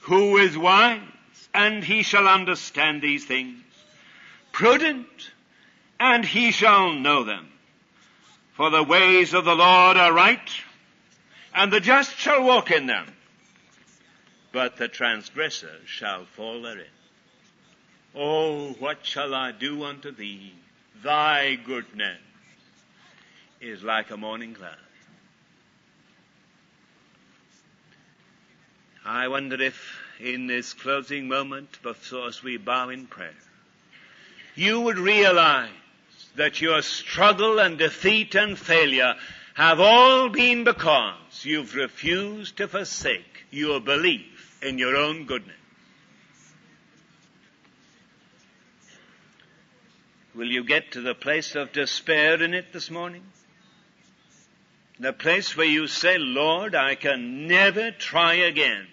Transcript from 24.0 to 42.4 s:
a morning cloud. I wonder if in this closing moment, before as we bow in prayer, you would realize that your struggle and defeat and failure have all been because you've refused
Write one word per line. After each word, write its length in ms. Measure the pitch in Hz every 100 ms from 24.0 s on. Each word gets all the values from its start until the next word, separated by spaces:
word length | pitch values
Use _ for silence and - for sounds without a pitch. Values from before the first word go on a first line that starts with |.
| 107
a 60 | 107
morning 360 | 107 110 117
cloud. 220 | 110 90 78 _ _ _ _ _ _ _ _ _ _ _ _ _ _ _ _ _ _ _ _ _ _ _ _ _ _ _ _ _ _ _ _ _ _ _ _ _ _ _ _ _ _ 110
I 240 | 117 127
wonder 300 | 135 139 131
if 360 | 131 - - - - -
in 260 | 120 127 127
this 280 | 123 120
closing 540 | - 135 139 127 143 131
moment, 540 | 131 139 135 147 -
before 460 | 123 110 - 127 123
as 160 | 113
we 140 | 131 120
bow 320 | 104 127 127
in 180 | 127 127
prayer, 260 | - 85 76 _ _ _ _ _ - - - - - - -
you 260 | 185 226
would 180 | 233 196
realize 720 | 185 214 202 175 160 139 117 98 _ _ _ _ - -
that 260 | 151 -
your 200 | 160 156
struggle 760 | 143 - - - 202 190 214 220
and 180 | 190 160
defeat 580 | 156 - 185 214 214 190
and 220 | 208 196
failure 580 | - 165 151 131 127 113 - - -
have 260 | - 160 165
all 500 | 196 233 254 262 254
been 340 | 196 247 240
because 800 | 240 - 165 147 107 90 - -
you've 320 | 139 156 123 120
refused 840 | 131 - 151 180 202 214